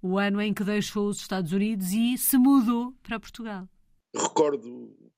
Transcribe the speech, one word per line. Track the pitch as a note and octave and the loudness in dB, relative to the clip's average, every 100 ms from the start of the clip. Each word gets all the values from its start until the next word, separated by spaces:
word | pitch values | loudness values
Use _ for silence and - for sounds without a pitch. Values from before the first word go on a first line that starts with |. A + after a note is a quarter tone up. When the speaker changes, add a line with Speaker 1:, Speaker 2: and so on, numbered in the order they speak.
Speaker 1:
o | F#3 F#3+ | -2 0
ano | G3+ G3+ | 0 0
em | G#3+ | 0
que | G3 | -2
deixou | G3+ G#3 - G#3+ G#3 | 0 0 -2 -2 -2
os | G3+ | -4
Estados | - F#3+ E3 | -6 -6 -2
Unidos | G3 G#3 G#3+ F3+ | 0 0 -2 -2
e | G#3 A#3 B3+ | 0 0 0
se | - C4+ | 2 4
mudou | B3+ C#4 A3+ A#3 B3 C4 | 6 6 4 0 -4 -10
para | - A3+ | -10 -10
Portugal. | - - A3+ G3 F#3 _ _ _ _ - | -10 -14 -12 -12 -14 _ _ _ _ -4
Speaker 2:
Recordo, | - - D3+ C#3 A#2 B2 A#2 - - | -2 2 2 0 -6 -16 -18 -20 -20